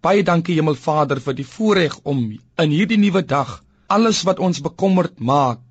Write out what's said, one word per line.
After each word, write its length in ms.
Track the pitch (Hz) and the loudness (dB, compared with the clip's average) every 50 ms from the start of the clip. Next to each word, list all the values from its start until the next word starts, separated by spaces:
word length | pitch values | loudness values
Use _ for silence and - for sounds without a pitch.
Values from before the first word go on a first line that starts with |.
| - | 2
Baie 180 | 160 190 202 196 | 2 2 2 2
dankie, 320 | 170 175 170 165 - 175 | 2 0 0 0 0 0
Hemelvader, 640 | 156 156 160 147 - - - 151 151 151 135 143 135 | 0 0 0 -2 -2 -2 -2 0 0 0 0 -2 -4
vir 160 | 123 143 135 | -4 -6 -6
die 100 | 131 139 | -6 -8
voorreg 520 | - - - 220 214 208 190 170 147 - - _ | -12 -8 -4 0 0 2 2 0 -2 -4 -8 _
om 160 | 143 143 135 120 107 107 - - _ _ - 165 | -4 -4 -2 -4 -4 -6 -12 -18 _ _ -2 0
in 80 | 151 | 0
hierdie 280 | 147 156 208 180 226 214 | 2 0 0 2 2 2
nuwe 240 | 208 202 170 190 165 | 2 2 2 0 -2
dag 300 | 120 131 143 135 - - - _ _ _ _ _ _ | 0 -2 -2 -2 -4 -8 -18 _ _ _ _ _ _
alles 300 | 196 208 226 226 214 - - | 0 2 2 2 0 0 0
wat 160 | 185 185 - | -2 -2 0
ons 220 | 185 185 170 - 143 | 0 -2 -2 -2 -6
bekommerd 560 | 165 - - 190 196 185 185 175 170 - - | -8 -6 -2 0 2 2 2 0 -2 -4 -6
maak 400 | 117 120 135 147 139 127 117 - - _ | -2 0 2 2 2 0 -2 -4 -10 _